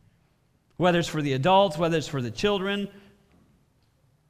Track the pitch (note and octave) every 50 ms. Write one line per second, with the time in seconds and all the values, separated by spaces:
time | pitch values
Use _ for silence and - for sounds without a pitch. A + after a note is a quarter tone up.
0 | _ _ _ _ _ _ _ _ _ _ _ _ _ _ _ - D#3 F3+ F3 E3+
1 | E3 - - D#3 D3 C#3+ C3 C3 C3+ F3+ F#3+ F#3+ G3+ G3 D3+ D#3+ F3 E3 E3 D#3+
2 | C#3 - - C3+ B2 A#2 A2 - - G#3 G#3 G3 F#3 G3 G3+ G3+ G3+ G3 - -
3 | - - - _ _ _ _ _ _ _ _ _ _ _ _ _ _ _ _ _
4 | _ _ _ _ _ _